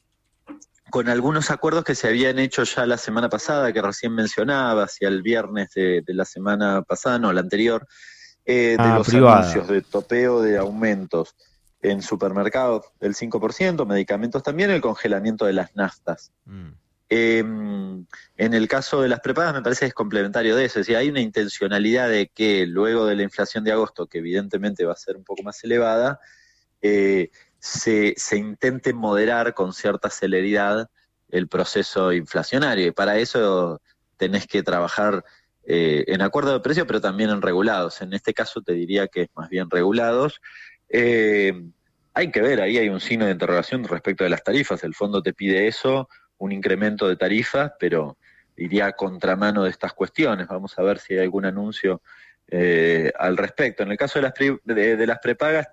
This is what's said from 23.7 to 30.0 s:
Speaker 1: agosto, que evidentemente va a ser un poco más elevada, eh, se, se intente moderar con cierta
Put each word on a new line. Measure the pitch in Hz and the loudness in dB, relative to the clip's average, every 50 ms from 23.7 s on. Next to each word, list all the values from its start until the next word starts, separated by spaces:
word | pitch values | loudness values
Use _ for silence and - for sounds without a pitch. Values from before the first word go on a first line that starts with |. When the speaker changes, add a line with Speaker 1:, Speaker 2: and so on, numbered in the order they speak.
| 107 | 2
Speaker 1:
agosto, | 110 107 - - - 87 - | 2 0 -2 -4 -10 -10 -8
que | - 85 | -8 -8
evidentemente | 85 85 90 101 101 98 107 92 101 104 98 - 87 | -6 -2 -2 -2 -2 -2 -6 -4 -4 -4 -4 -2 -2
va | 85 87 | -4 -4
a | |
ser | - - 95 95 95 | -6 -8 -10 -10 -10
un | - | -10
poco | - 98 98 98 | -12 -12 -10 -10
más | 104 - - - | -12 -12 -12 -4
elevada, | 117 120 120 117 113 113 117 123 135 139 - _ - - _ _ _ _ _ _ _ _ - | -2 0 0 2 2 2 2 0 0 -2 -6 _ -20 -20 _ _ _ _ _ _ _ _ -2
eh, | - 104 104 101 98 98 98 95 85 - _ - _ _ _ _ | 0 2 2 4 4 2 2 2 0 -2 _ -20 _ _ _ _
se, | - - - - - 113 110 104 104 101 - | -14 -10 -8 -4 0 0 2 2 2 2 0
se | - - - 107 101 | -2 -4 -4 -4 -4
intente | 104 107 101 - - 131 127 127 - 135 120 | -4 -6 -8 -2 -2 -2 -2 -2 -4 -4 -4
moderar | 117 110 107 101 101 107 117 120 117 117 117 - | -2 -2 0 2 2 2 2 2 0 0 -2 -2
con | - 95 92 92 | -2 -4 -4 -4
cierta | - - 104 98 - | -4 -2 -2 -2 -2